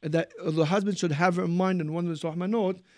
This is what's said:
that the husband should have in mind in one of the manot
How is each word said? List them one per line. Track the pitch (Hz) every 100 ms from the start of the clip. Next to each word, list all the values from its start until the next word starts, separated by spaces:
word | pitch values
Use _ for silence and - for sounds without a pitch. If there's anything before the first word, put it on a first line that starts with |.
that | 151 165 165 -
the | - 160 151
husband | 202 202 185
should | 175
have | 143 180 175
in | 180 175
mind | 190 185
in | 151
one | 165 175
of | 160
the | 165
manot | 165 185 226 190 185 -